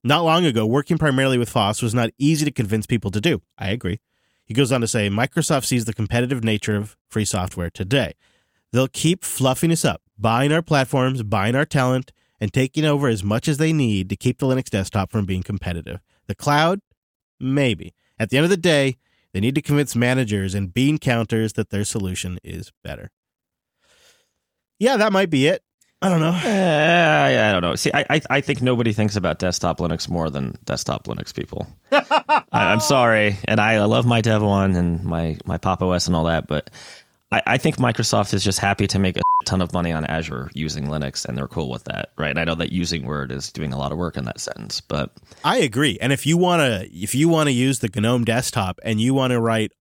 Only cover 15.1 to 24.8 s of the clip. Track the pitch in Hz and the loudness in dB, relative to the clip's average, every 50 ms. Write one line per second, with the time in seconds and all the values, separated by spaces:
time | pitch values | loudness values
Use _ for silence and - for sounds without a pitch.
15.1 | - 110 98 92 95 92 92 - 101 95 - 95 87 85 - - - 87 _ _ | -2 -4 -2 -2 -2 -4 -4 -6 -8 -6 -6 -6 -8 -6 -8 -10 -14 -14 _ _
16.1 | _ _ _ - 98 _ - 147 143 151 160 170 190 202 _ _ _ _ _ _ | _ _ _ -10 -10 _ 0 2 2 4 4 2 0 -2 _ _ _ _ _ _
17.1 | _ _ _ _ _ _ 131 131 135 143 139 123 104 80 - - _ _ _ _ | _ _ _ _ _ _ -4 -2 0 2 2 0 0 -2 -8 -18 _ _ _ _
18.1 | _ - 113 104 123 135 156 175 202 175 160 180 156 143 139 135 123 _ _ _ | _ -6 -4 0 2 2 4 4 2 2 4 4 4 4 2 0 -2 _ _ _
19.1 | _ _ _ _ - 95 101 123 135 151 - - 147 147 143 - - 117 120 123 | _ _ _ _ -4 0 0 0 0 0 0 2 2 2 2 0 0 0 2 2
20.1 | 131 131 127 101 107 101 95 95 92 101 98 90 87 123 131 143 156 147 - 135 | 2 0 0 0 -2 -2 -2 -2 -2 -2 -4 -2 0 0 2 2 0 0 0 0
21.1 | 123 117 113 - 117 110 113 110 - - 110 _ - 101 101 - - 113 95 92 | 0 0 0 0 0 0 0 0 -2 -4 -4 _ -2 -4 -4 -2 -4 -4 -4 -4
22.1 | 92 - - 92 90 90 _ 82 87 85 - - _ _ _ - 71 - - - | -6 -6 -6 -8 -10 -10 _ -12 -14 -14 -14 -16 _ _ _ -14 -12 -12 -14 -20
23.1 | _ _ _ _ _ _ _ _ _ _ _ _ _ _ _ _ _ _ _ _ | _ _ _ _ _ _ _ _ _ _ _ _ _ _ _ _ _ _ _ _
24.1 | _ _ _ _ _ _ _ _ _ _ _ _ _ _ | _ _ _ _ _ _ _ _ _ _ _ _ _ _